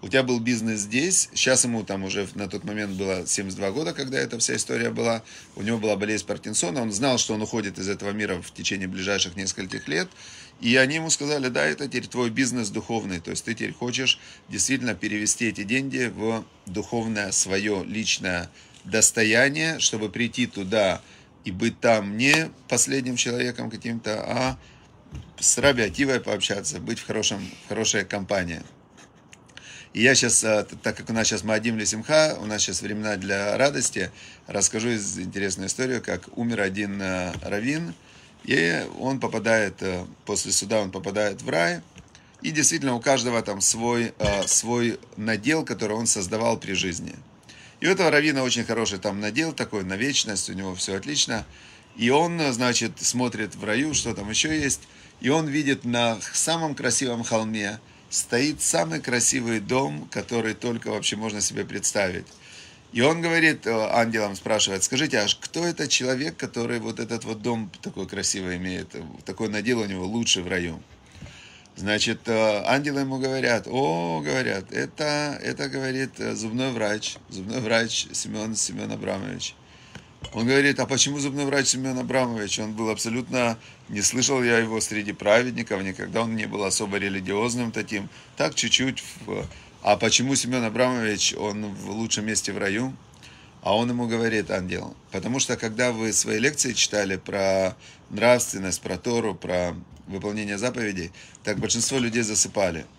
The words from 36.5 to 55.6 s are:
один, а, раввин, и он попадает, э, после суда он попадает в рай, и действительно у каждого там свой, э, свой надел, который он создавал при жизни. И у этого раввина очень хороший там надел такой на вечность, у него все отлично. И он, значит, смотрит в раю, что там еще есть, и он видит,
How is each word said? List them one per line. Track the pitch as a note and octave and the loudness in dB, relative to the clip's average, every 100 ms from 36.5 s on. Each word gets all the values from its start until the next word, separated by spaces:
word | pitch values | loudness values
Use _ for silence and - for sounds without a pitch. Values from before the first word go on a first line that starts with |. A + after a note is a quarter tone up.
| A2 | 0
один, | G2 F#2+ G#2 G2 | 0 0 -4 -2
а, | F#2+ F#2 F2+ E2 | -2 -2 -2 -4
раввин, | - G2+ A#2+ D3+ E3 E3 - - - - | -4 -2 0 -2 -4 -10 -18 -20 -20 -14
и | - B2+ C3+ - - - | 0 2 4 2 -2 -4
он | B2+ C3+ | -2 -2
попадает, | A#2 A2+ G#2+ A2+ G2+ E2+ | -2 -2 2 4 2 -2
э, | F#2+ F2+ F2+ - - | -4 -4 -6 -14 -4
после | G#2 G#2 | -4 0
суда | G2+ G2 A2 | 0 2 0
он | G2 | 0
попадает | F#2 G2 G2+ G#2 G2 | -4 -4 0 0 -2
в | - | -2
рай, | D3+ E3+ F3 - - - - - - | 2 2 0 -8 -20 -20 -20 -20 -8
и | - | -4
действительно | D#3 C#3+ E3 C#3 A#2+ | 2 2 2 0 0
у | |
каждого | C#3 C3+ A#2 A#2 | 4 4 4 0
там | A2 G2+ | -2 0
свой, | - A2+ A#2 A#2+ A2+ - | 0 2 2 2 0 0
э, | G#2+ G2+ F2+ | 0 2 2
свой | - A2 A#2+ A#2 G#2+ - - | 2 2 2 2 0 -8 -6
надел, | A2 A2 A#2 D#3 | -2 0 2 2
который | C3 G#2+ A2 G#2+ | 0 -2 -2 0
он | A#2 | 0
создавал | A2 F#2 G#2+ A#2 A2 | 0 0 0 2 0
при | - | -2
жизни. | F#2+ F#2+ E2 - - - - - - - - | -2 -2 -4 -8 -12 -18 -20 -20 -20 -20 -2
И | E3 | 2
у | |
этого | G3 E3 | 4 6
раввина | D3 D3+ C#3 | 6 4 2
очень | C3 A#2+ | 2 0
хороший | A2+ A2+ G#2+ G2 | 0 0 0 -2
там | G#2 G2 | -4 -2
надел | G#2+ A2+ D#3+ | -2 0 -2
такой | C#3+ A2+ G#2+ | -2 -4 -4
на | F#2 F#2+ | -4 -2
вечность, | C3+ C3+ A2 G2 - | 0 0 0 -2 -4
у | |
него | F#2+ F#2+ F2+ | -6 -6 -6
все | - G2 | -4 -4
отлично. | B2+ D3 - A2+ - - - - - - | -2 -2 0 -2 -6 -16 -20 -20 -20 -2
И | A#2 | 4
он, | C#3 E3+ E3+ D3 | 4 4 2 0
значит, | A#2 B2 A#2 A#2 F2 | 2 2 2 0 -2
смотрит | - A#2+ B2 G#2+ G#2+ F#2+ | -2 0 0 -2 -6 -6
в | |
раю, | G2+ A2+ D3+ | -2 0 2
что | C#3 A#2+ | 0 -2
там | G#2 G2+ | -4 -2
еще | A2 D#3 | 0 0
есть, | D#3 D3 - - - - - | 2 0 -2 -6 -20 -20 -4
и | A#2+ | 2
он | D#3 D#3+ | 2 2
видит, | D3 | 0